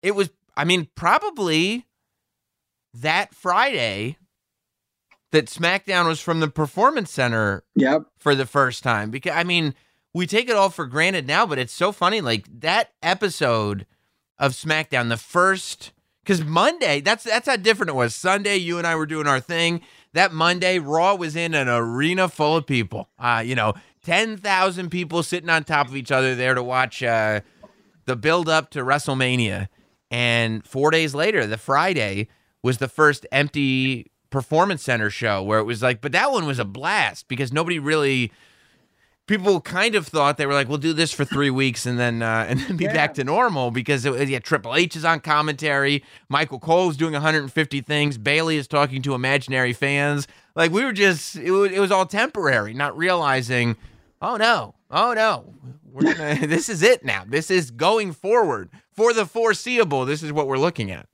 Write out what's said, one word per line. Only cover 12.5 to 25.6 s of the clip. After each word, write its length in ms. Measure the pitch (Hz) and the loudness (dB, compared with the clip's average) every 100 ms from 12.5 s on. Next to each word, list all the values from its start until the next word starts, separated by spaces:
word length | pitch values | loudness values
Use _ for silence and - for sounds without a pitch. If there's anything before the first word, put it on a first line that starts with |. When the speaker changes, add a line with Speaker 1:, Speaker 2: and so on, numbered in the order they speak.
| 117 | -6
Speaker 1:
that 300 | 156 202 - _ | 0 0 -2 _
episode 800 | 160 190 202 - 139 113 104 101 92 _ _ _ _ _ | -2 0 -2 0 0 2 0 -4 -10 _ _ _ _ _
of 160 | 139 | -2
SmackDown, 560 | 127 156 156 156 135 120 | -2 -4 -4 -2 -2 -2
the 80 | 113 | -4
first, 760 | - 175 185 190 - - - _ _ _ | -2 2 2 2 -6 -14 -16 _ _ _
'cause 200 | - 185 | 0 0
Monday, 580 | 151 165 240 339 226 143 | 2 2 2 2 0 0
that's, 220 | 151 214 | 0 -2
that's 240 | 233 220 254 | 0 -2 0
how 100 | 247 | 0
different 320 | 196 214 175 | 2 2 0
it 60 | 135 | 0
was. 200 | 120 - | 0 0
Sunday, 400 | 180 196 202 202 | 0 0 2 -2
you 220 | 170 170 | -2 -2
and 100 | 170 | -2
I 80 | 160 | -2
were 100 | 151 | -2
doing 200 | 156 147 | -2 0
our 120 | 131 | 0
thing. 400 | 123 170 170 170 - - _ | 0 0 0 0 -8 -20 _
That 180 | 156 190 | 0 0
Monday, 480 | 160 170 180 185 185 | 2 2 2 0 0
Raw 360 | 143 156 180 196 | 0 2 2 2
was 200 | 170 156 | -2 -4
in 180 | 170 | -2
an 140 | 156 127 | 0 2
arena 640 | 120 117 120 151 185 185 | 0 0 0 0 2 0
full 260 | - 151 160 | 2 2 2
of 100 | - | 2
people. 420 | 131 104 107 - _ | 0 0 -6 -12 _
Uh, 240 | 120 117 113 | 0 0 0
you 100 | 127 | 0
know, 180 | 107 104 _ _ | 0 -2 _ _
ten 340 | - 175 226 214 | -2 0 0 -4
thousand 520 | 202 190 190 180 180 | 0 2 2 0 -6
people 340 | 175 165 165 | -6 -2 -2
sitting 260 | 160 175 170 | -2 -4 0
on 140 | 160 | 0